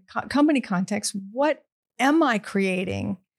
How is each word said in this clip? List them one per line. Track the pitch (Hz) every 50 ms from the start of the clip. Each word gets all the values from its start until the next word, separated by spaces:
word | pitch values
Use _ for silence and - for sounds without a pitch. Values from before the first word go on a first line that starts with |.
| _ -
co-, | - - - -
company | - 277 294 311 294 262
context, | - - 190 180 190 - 214 208 - - - 196 196 196
what | 220 254 285 311 285 - _ _ _ _ _ _ _ -
am | 247 277 302 330
I | 311 262 226 202
creating? | - - - 196 196 190 185 180 180 - 98 98 - 208 190 - _ _ _